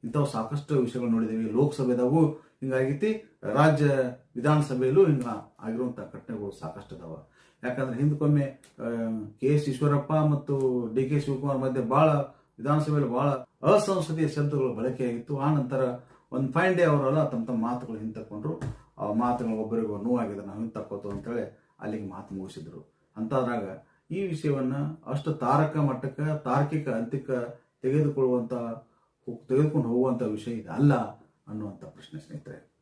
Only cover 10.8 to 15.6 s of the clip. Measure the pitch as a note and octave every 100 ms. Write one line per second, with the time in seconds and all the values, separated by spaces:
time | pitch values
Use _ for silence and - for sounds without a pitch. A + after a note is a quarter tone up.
10.8 | A2+ A2+ C3 D3 C#3+ C3 C#3 C3+ C3 B2+
11.8 | A#2 C3+ D#3 D3 C#3 - _ - C3+ D3+
12.8 | D3 D3 C3 A#2+ C#3+ C#3 - _ C#3 G#3
13.8 | G3+ F#3 D3+ D#3+ D3+ - D3 D3 C3 G#2+
14.8 | B2 B2+ B2+ A#2 A#2 C#3 C#3 D3+